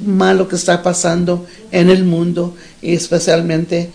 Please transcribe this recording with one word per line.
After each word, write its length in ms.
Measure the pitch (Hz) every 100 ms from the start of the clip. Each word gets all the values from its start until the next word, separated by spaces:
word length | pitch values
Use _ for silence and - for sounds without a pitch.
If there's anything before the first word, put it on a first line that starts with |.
malo 440 | 202 190 185 190 185
que 80 | 180
está 260 | - 175
pasando 640 | 180 175 175 170 175 175 175 - -
en 200 | 180 180
el 140 | 190
mundo 520 | 185 165 175 170 175 - - -
y 120 | -
especialmente 960 | 170 - 170 170 165 170 160 165 170 175